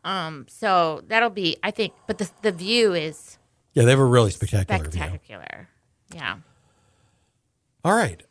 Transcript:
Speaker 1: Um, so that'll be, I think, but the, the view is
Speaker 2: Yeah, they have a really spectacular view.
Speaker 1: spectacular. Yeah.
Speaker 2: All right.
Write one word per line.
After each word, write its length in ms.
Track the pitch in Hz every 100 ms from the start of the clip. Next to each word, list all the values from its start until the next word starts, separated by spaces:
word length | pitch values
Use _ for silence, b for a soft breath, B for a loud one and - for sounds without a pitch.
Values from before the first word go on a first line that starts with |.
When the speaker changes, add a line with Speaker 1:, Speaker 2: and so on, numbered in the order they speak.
Speaker 1:
Um, 420 | 170 190 160 151 -
so 540 | - 214 180 165 151 -
that'll 240 | 220 233
be, 260 | 196 175 -
I 80 | 202
think, 220 | 214 202 _ -
but 100 | -
the, 100 | 196 _
the 80 | 214
view 440 | 170 185 240 220
is 440 | 175 156 151 - - _ _ _
Speaker 2:
Yeah, 100 | 147
they 60 | 120
have 100 | 135
a 40 |
really 280 | 131 123 107
spectacular 500 | - - 104 95 95
view. 80 | 78
Speaker 1:
spectacular. 800 | 85 - 90 _ 98 - - 175 _ _ _ _
Yeah. 260 | 165 123 98 _ _ _ _ _ _ _ _ _ _ _ _ _ _
Speaker 2:
All 100 | 165
right. 300 | 220 147 85 _